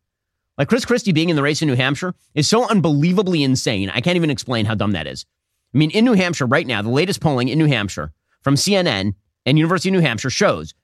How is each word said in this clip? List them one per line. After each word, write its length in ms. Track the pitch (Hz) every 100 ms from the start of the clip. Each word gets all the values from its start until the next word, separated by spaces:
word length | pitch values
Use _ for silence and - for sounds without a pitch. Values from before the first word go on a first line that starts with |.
| _ _ _ _ _ -
Like, 100 | 139
Chris 160 | 240
Christie 280 | - 240 196
being 180 | 156 175
in 60 |
the 80 | 151
race 180 | 143 151
in 60 | 156
New 80 |
Hampshire 400 | 123 131 139 185 - _
is 140 | 151 147
so 200 | 220 220
unbelievably 760 | 214 156 147 170 185 185 165
insane. 480 | 135 127 147 101 98
I 100 | 104
can't 140 | 175
even 160 | 180 160
explain 340 | 135 - 117
how 80 | 107
dumb 200 | 107 104
that 120 | 90
is. 220 | 71 65 - _ _ _ _
I 20 | 143
mean, 140 | 156
in 140 | 202
New 80 | 247
Hampshire 340 | 196 180 - 127
right 180 | 123
now, 160 | 123 107
the 80 | 107
latest 320 | 131 185 180
polling 280 | 165 127 123
in 100 | 147
New 80 | 156
Hampshire 440 | 120 101 - 76 - _ _
from 160 | 139 139
C 180 | 190
N 120 | 196 175
N 260 | 101 101 - _ _
and 140 | 123 151
University 300 | 165 185 185
of 40 |
New 80 | 190
Hampshire 300 | 151 113 131
shows 420 | - 185 90 78 -